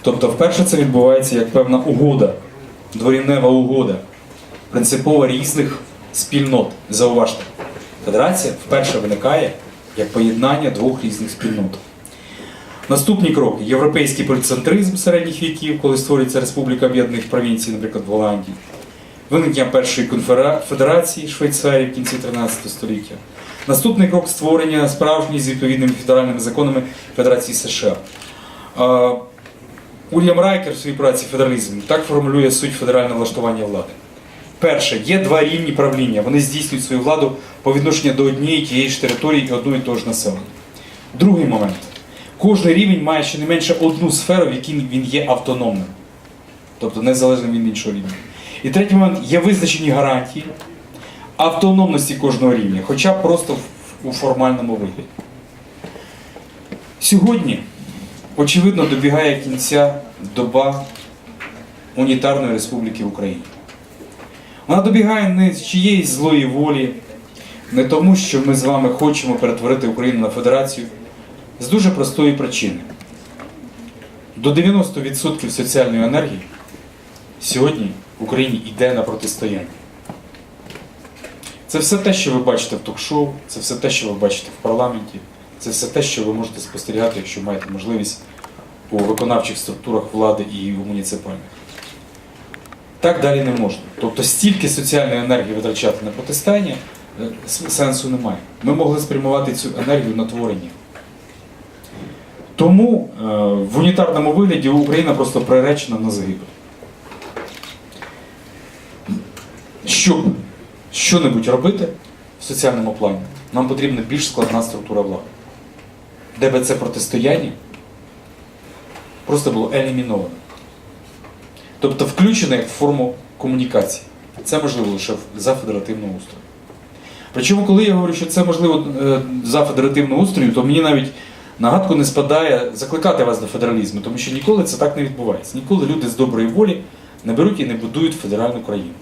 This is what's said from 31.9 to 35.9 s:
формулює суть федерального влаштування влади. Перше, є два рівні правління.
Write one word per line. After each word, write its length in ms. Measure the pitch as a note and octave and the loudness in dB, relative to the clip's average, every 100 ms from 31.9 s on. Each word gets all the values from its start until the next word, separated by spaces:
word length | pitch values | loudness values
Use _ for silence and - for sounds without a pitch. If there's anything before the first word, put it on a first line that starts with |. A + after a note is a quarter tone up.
| D#3 D#3 | -2 2
формулює 460 | C#3+ C#3+ C#3 C3+ | 0 2 4 4
суть 220 | C3 C#3+ | 2 -2
федерального 440 | C#3 B2 B2 B2 A#2 | -4 2 2 2 -2
влаштування 480 | A2 - A#2 A2 G#2 | -2 -2 -2 -2 -4
влади. 240 | G2+ - - - - - - - - | -6 -8 -14 -20 -20 -20 -20 -20 0
Перше, 380 | E3+ C#3+ - A2+ A2+ | 2 2 0 -2 0
є 140 | F#3+ | 0
два 240 | F#3+ D#3 | 4 4
рівні 280 | D3+ E3 D#3+ | 4 0 -2
правління. 500 | C#3 C#3 | 0 0